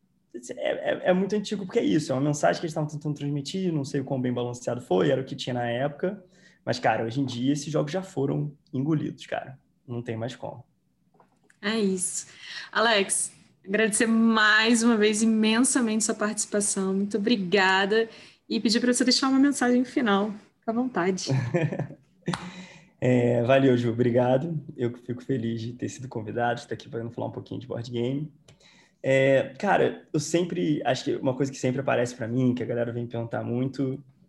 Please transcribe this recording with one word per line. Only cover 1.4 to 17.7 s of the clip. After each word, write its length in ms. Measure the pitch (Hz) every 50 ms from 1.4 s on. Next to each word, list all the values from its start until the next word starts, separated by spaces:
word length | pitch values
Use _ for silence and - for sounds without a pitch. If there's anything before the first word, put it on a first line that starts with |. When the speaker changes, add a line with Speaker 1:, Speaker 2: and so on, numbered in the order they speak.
| 208 - 220 202 202
Speaker 1:
porque 140 | 180 - 233
é 40 | 247
isso, 280 | - - 156 151 -
é 40 | 131
uma 60 | 127
mensagem 380 | 139 147 147 - - 170 175 -
que 60 | -
eles 60 | 160
estavam 180 | 156 165 151 151
tentando 260 | 156 143 - 151 143
transmitir, 560 | - 143 143 147 143 139 - - 190 190 180
não 140 | 160 151 147
sei 160 | - - 143
o 20 | 131
quão 160 | - 139 127
bem 140 | 123 127 123
balanceado 480 | 120 123 120 120 120 - 131 120 123
foi, 300 | - - 180 185 180 147
era 100 | 135 131
o 40 | 131
que 100 | - 139
tinha 180 | - - 135 123
na 160 | 123 120 120
época, 540 | 117 123 139 147 147 - - 180 208 196 - - _ _ - - _ _ _
mas, 140 | 127 123 -
cara, 260 | - 123 110 113 113
hoje 160 | 113 117 143
em 40 | 139
dia 280 | 120 117 120 123 135 147
esses 180 | 151 - 160
jogos 200 | 147 170 151 147
já 100 | 175 190
foram 500 | 185 - - 135 139 139 147 147 147 147 - - _ _ -
engolidos, 520 | 127 139 156 160 151 - - - - - -
cara. 300 | - - - - 131 - _ _ _ _ _ -
Não 140 | 120 120
tem 160 | 117 120 113 113
mais 180 | 113 127 123
como. 300 | - - 110 - 120 - _ _ _ _ _ _ _ _ _ _ _ _ _ _ _ _ _ _ _
Speaker 2:
É 180 | - 202 220 226
isso. 480 | 202 196 190 185 - - - - - - - - - - - - - -
Alex, 600 | - 202 220 233 220 202 196 202 - - - - - - - _ _ _ -
agradecer 400 | 185 196 208 220 220 214 - 240
mais 760 | 226 226 226 226 226 226 220 214 214 214 214 220 226 240 220 226
uma 140 | 240 233 208
vez 240 | 208 214 214 208
imensamente 800 | 226 226 220 220 214 220 220 233 269 - - 277 240 220 220 220 214
sua 100 | - 226
participação. 800 | - 214 208 214 208 - - - 208 202 - - 196 190 190 190
Muito 240 | 196 202 202 - 214
obrigada. 920 | 202 240 247 208 185 175 180 202 185 190